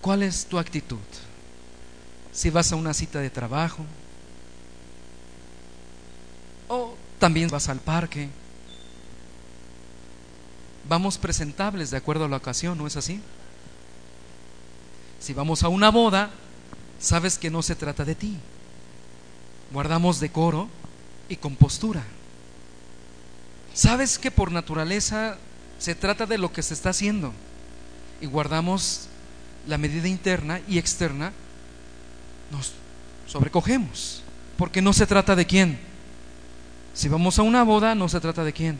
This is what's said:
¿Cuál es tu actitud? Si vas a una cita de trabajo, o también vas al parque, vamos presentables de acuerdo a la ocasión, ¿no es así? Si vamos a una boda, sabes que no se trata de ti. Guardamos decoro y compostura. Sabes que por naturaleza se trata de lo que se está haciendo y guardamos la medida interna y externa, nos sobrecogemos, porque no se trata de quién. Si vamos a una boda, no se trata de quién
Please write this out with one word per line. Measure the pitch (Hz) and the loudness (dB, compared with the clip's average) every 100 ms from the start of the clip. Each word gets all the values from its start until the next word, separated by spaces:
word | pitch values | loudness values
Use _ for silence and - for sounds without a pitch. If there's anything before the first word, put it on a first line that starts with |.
¿Cuál | 185 196 | 2 2
es | 196 175 | 2 -2
tu | - 180 | -2 -2
actitud? | 165 151 - 117 101 - - - - 60 - - - - - - - | -2 -4 -6 -10 -10 -16 -16 -16 -16 -16 -16 -16 -16 -16 -16 -14 -12
Si | - 170 | 0 2
vas | 160 170 | 4 4
a | 160 | 2
una | 160 | 0
cita | 147 - 151 | -2 -2 -2
de | 135 | -4
trabajo, | 127 120 135 165 - 156 - - - - - 60 60 60 60 60 60 60 60 60 60 60 60 60 60 60 60 - - 60 - 60 - - | -4 -2 0 0 0 -10 -12 -14 -16 -16 -16 -16 -16 -16 -16 -16 -16 -16 -16 -16 -16 -16 -16 -14 -16 -14 -16 -14 -14 -14 -14 -14 -16 -6
o | 247 233 - - - | -4 -4 -8 -16 4
también | 180 160 165 | 4 6 2
vas | 147 143 | 0 -2
al | 131 | -2
parque, | - 165 165 147 143 139 - - - - 120 60 60 60 60 60 60 60 60 60 60 60 60 - - - - - - - 135 | 0 0 0 -4 -6 -8 -16 -16 -16 -16 -16 -16 -16 -16 -16 -18 -18 -18 -18 -18 -18 -18 -18 -18 -18 -20 -18 -18 -18 -16 0
vamos | 170 190 190 | 2 2 0
presentables | 185 160 151 139 196 196 147 | -2 0 -2 -2 -2 -2 -2
de | 131 | -2
acuerdo | 139 156 151 | 0 0 0
a | |
la | 139 | -2
ocasión, | 131 123 170 175 | -2 -2 -2 -2
¿no | 147 | -4
es | 147 | -4
así? | 139 190 214 - - - - 60 60 60 60 60 60 60 60 60 - - - - - - | -4 -6 -8 -14 -16 -16 -18 -18 -18 -18 -18 -18 -18 -18 -18 -16 -16 -18 -16 -16 -16 -14
Si | - | -8
vamos | 139 147 160 | -2 0 4
a | 170 | 4
una | 180 214 | 8 8
boda, | 220 233 190 208 - - - - - - - | 10 8 6 2 -4 -16 -18 -16 -16 -16 -4
sabes | - 165 180 - | 2 4 4 0
que | 165 | 0
no | 165 | 0
se | 156 165 | -2 -2
trata | 143 143 | -4 -2
de | 147 160 | -2 -2
ti. | 208 190 117 - - - - 60 - - - - - - - | -2 -6 -10 -16 -18 -18 -18 -18 -18 -18 -18 -18 -18 -18 -8
Guardamos | 131 151 165 175 160 | -4 2 6 6 6
decoro | 151 - 170 156 220 - - - - - - | 2 2 4 2 -2 -10 -16 -16 -18 -18 -12
y | 175 | -6
compostura. | 143 131 147 - 220 175 110 - - - - - - 60 60 60 60 - - - - - - | -6 8 8 8 -2 -2 -6 -12 -18 -18 -20 -18 -18 -18 -18 -18 -18 -18 -18 -16 -16 -18 -10
Sabes | - - 247 269 - | 6 8 8 4 2
que | 269 | 2
por | - 185 | 4 4
naturaleza | 170 170 156 160 202 - 214 220 190 - - - - | 0 0 -2 0 0 0 0 -2 -4 -14 -18 -18 -8
se | - | -6
trata | 170 196 208 220 | 0 0 0 0
de | 214 | 0
lo | 175 | 0
que | - | -2
se | 151 | -4
está | 156 185 | -2 0
haciendo | 180 202 208 143 104 - - - - - - - - | 2 2 0 -2 -6 -14 -16 -16 -16 -16 -16 -16 -10
y | 147 | -4
guardamos | 143 143 160 165 190 - - - - - - - - - | -2 0 0 2 2 0 -4 -8 -16 -18 -18 -18 -14 -4
la | 151 | 0
medida | 151 151 170 | 0 2 0
interna | 185 185 180 151 175 - | 0 2 2 0 -4 0
y | 180 | 2
externa, | 170 - 170 139 165 - - - - - - - - - - - - | 2 0 0 0 -6 -8 -16 -18 -18 -18 -18 -18 -18 -18 -18 -18 -10
nos | 143 123 - - - - - - | -6 -6 -8 -18 -18 -18 -16 -8
sobrecogemos, | 143 139 180 180 254 170 104 - - - - - - | 2 4 4 4 2 2 -4 -8 -8 -12 -16 -14 -2
porque | 175 - | 0 6
no | 190 | 6
se | 202 208 | 8 8
trata | 196 190 185 | 6 8 6
de | 170 | 8
quién. | 185 185 139 - - - - - - - - - - - | 8 6 4 -6 -16 -16 -16 -16 -16 -18 -18 -18 -18 -14
Si | - 143 | -2 2
vamos | 156 175 185 | 4 6 8
a | |
una | 214 240 | 8 10
boda, | 233 214 220 | 10 8 6
no | 220 180 | 4 4
se | 165 | 2
trata | 160 165 | 0 0
de | 156 | 0
quién | 147 160 147 | 2 0 0